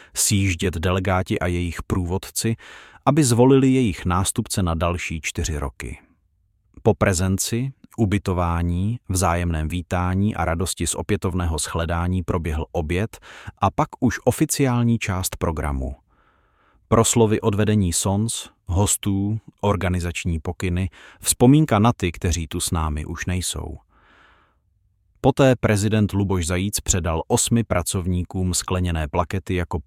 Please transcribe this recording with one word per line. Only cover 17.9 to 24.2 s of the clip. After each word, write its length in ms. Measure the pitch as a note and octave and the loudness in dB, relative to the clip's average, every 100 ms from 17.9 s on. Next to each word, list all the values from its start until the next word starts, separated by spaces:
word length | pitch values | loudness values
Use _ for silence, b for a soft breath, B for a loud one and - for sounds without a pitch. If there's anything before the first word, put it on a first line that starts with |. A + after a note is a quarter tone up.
sons, 560 | - G2+ G2+ A2+ - - _ - | 0 0 0 -2 -4 -12 _ -4
hostů, 760 | F2+ G2+ - G#2 G2 G2+ A2 - - | 0 2 0 -2 0 0 -2 -8 -4
organizační 800 | G2+ F#2 F#2 F2+ F2 E2 F#2 E2 | -2 0 0 0 -2 -4 -2 -2
pokyny, 500 | - - F#2 F2 F#2+ B B B | -4 -4 -2 0 -2 B B B
vzpomínka 600 | - - B2 D3 D#3 G#2+ | -4 4 6 8 6 4
na 120 | A2+ - | 4 2
ty, 140 | F2+ | -2
kteří 360 | - F#2 E2 D#2+ | -2 -2 -2 -4
tu 120 | F2 | -6
s 120 | - | -2
námi 340 | F2 D#2 D2+ D2+ | -2 -2 -4 -6
už 200 | E2 - | -8 -4
nejsou. 520 | F2+ E2+ - D#2+ - _ b b b | -4 -4 -6 -10 -12 _ b b b